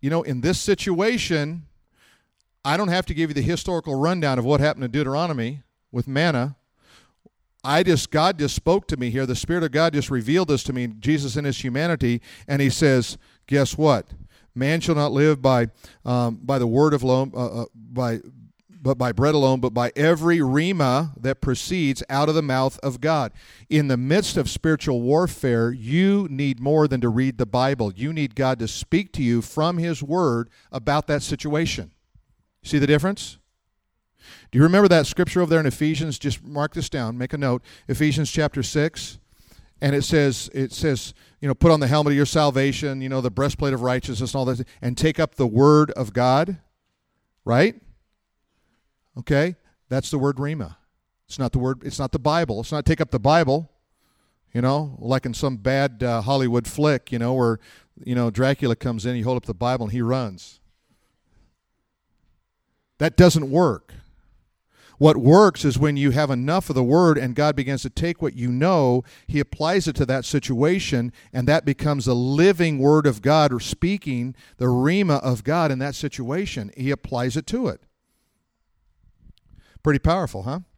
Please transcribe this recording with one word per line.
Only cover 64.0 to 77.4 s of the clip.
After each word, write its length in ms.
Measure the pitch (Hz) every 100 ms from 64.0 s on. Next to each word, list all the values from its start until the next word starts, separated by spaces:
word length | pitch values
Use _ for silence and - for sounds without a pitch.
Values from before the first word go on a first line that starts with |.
| - _ _ _ _ _ _ _ _ _
What 180 | 147 -
works 480 | 123 170 208 -
is 120 | 151 127
when 200 | 151 143
you 160 | 139
have 180 | 131 147
enough 380 | 127 131 180 -
of 80 | 131
the 80 |
word 340 | 123 156 175 147
and 160 | 127
God 220 | 120 151 143
begins 260 | 131 135
to 80 | 135
take 320 | - 170 170
what 120 | 156
you 180 | - 123
know, 500 | 123 165 180 131 123 - - -
he 140 | 147
applies 480 | 139 - 156 190 165
it 80 | 131
to 100 | 131
that 180 | 131
situation, 880 | 120 147 - 120 147 185 - 131 120 - _
and 160 | 127 123
that 160 | 156
becomes 400 | - 135 151 143
the 100 | 117
living 640 | 123 123 143 180 175 170 143
word 260 | 139 151
of 160 | 147 107
God, 320 | 101 156 147
or 60 | 120
speaking 800 | - - 170 202 - 123 123 127 - _
the 80 | 127
rhema 540 | 123 135 185 190 143
of 220 | 135 123
God 300 | 104 165 156
in 80 | 131
that 160 | 139 135
situation. 760 | 147 - 123 156 196 - 101 -
He 160 | 131
applies 440 | 139 - 127 127
it 120 | 127